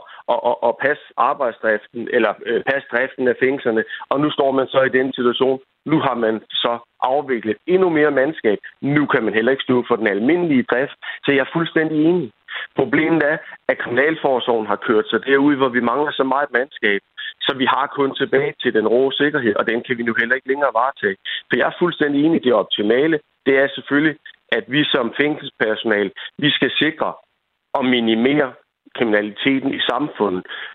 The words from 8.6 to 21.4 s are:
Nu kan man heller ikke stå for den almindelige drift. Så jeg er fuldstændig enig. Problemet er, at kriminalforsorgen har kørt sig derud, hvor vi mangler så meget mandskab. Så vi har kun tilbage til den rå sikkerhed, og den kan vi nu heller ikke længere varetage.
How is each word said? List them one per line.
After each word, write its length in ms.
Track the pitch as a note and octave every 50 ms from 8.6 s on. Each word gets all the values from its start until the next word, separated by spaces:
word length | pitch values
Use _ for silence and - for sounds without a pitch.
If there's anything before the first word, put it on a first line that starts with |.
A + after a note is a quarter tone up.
| - - - _
Nu 240 | C3 C#3 C#3+ D3+ C#3+
kan 180 | - - B2+ A2+
man 100 | G#2 G2+
heller 180 | A2 A2+ B2
ikke 160 | C3+ C3+ - -
stå 140 | B2+ B2 A2+
for 80 | - A#2
den 120 | G#2 A2
almindelige 600 | G#2+ G2 G2+ A2+ C3+ E3+ F3 F3 E3 C#3 B2 A2+ -
drift. 260 | B2 A#2+ C#3+ - - - - - - - -
Så 60 | -
jeg 120 | C#3 C3+ C3
er 120 | - -
fuldstændig 400 | E3 E3 - - E3 D#3 D#3+ D#3 D3+ D#3
enig. 260 | E3 F3+ F3+ C#3 G#2+ - _ _ - - - - - -
Problemet 480 | - C3+ A#2 B2+ D#3+ D#3 D#3+ E3 D#3 D3 C#3+
er, 60 | D#3 - - - - - _ -
at 80 | B2+ - -
kriminalforsorgen 840 | - A#2+ B2+ C#3 D#3+ D#3+ D#3 - C#3+ C3 A#2 - - A#2 A2+ G#2+
har 120 | G#2 G2+ - -
kørt 200 | - A2+ G#2+ G#2+ -
sig 100 | A#2 A2 -
derud, 280 | C3 C#3 C#3 C#3 D3 C#3+
hvor 140 | C3 C3+ B2+
vi 180 | A#2 B2 A#2+ A#2
mangler 200 | A#2+ C#3+ D3+ D3
så 120 | - - C3+
meget 260 | C3 C3 C#3 D3 - -
mandskab. 440 | A#2+ C3+ D3 - - A#2 G#2 G2+ G2 - _ _ - - - - - -
Så 60 | - C#3 B2+
vi 40 | C3 A#2+ B2+
har 120 | B2 C#3 C#3 -
kun 180 | C#3+ C#3 C3+ -
tilbage 380 | - C#3 A2+ B2+ C3+ C#3+ D3 D3 -
til 120 | - B2 G#2+
den 140 | A2 G#2+
rå 240 | G#2 A2+ B2 C3+ C3+
sikkerhed, 440 | - - C#3+ D3+ D3 C#3+ A#2+ G#2+ G2+ -
og 80 | G#2+ A2
den 100 | A2+ A#2+ -
kan 100 | - B2
vi 60 | A#2 A#2
nu 100 | A#2 A2+ A#2
heller 160 | A#2 A#2 B2+
ikke 160 | C3 - C3 C3+
længere 200 | C#3+ C#3+ B2+ A2 A2+
varetage. 380 | B2 C3+ - - - - F#2+ - - - - -